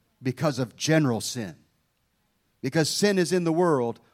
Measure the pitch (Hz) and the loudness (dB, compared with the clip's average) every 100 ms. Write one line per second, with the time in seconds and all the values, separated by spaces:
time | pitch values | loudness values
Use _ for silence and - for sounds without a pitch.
0 | _ _ 127 123 156 123 117 - - 160 | _ _ -8 -2 -2 -2 -6 -6 0 2
1 | 143 110 - 123 98 73 _ _ _ _ | 2 0 -4 -8 -10 -14 _ _ _ _
2 | _ _ _ _ _ _ 135 165 151 - | _ _ _ _ _ _ -2 0 0 2
3 | 208 190 160 180 165 160 180 143 117 110 | 2 2 2 0 0 2 2 2 0 -6
4 | _ | _